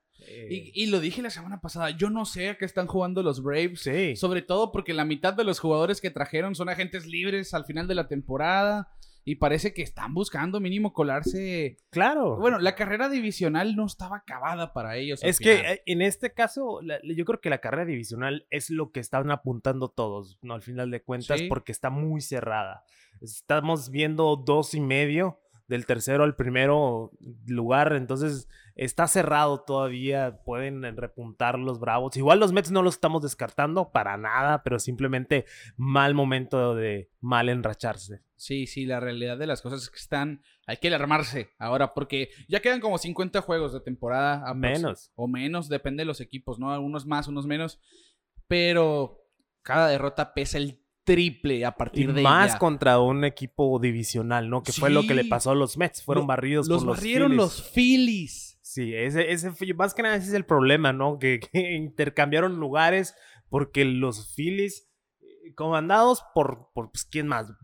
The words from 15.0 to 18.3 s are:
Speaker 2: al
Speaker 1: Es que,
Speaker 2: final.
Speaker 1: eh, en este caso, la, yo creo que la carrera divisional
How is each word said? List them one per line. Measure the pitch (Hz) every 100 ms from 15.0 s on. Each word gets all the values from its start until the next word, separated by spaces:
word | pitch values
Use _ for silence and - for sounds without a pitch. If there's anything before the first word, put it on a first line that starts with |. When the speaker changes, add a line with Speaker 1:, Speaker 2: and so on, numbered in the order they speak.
| 139 139
Speaker 2:
al | 170
Speaker 1:
Es | 180
que, | 220 202
Speaker 2:
final. | 160
Speaker 1:
eh, | 196 -
en | 170
este | 196 - 240
caso, | - 226 269 254 -
la, | 160 147
yo | 147 165
creo | 170 233
que | 165
la | 139
carrera | 113 139 170
divisional | 131 113 117 131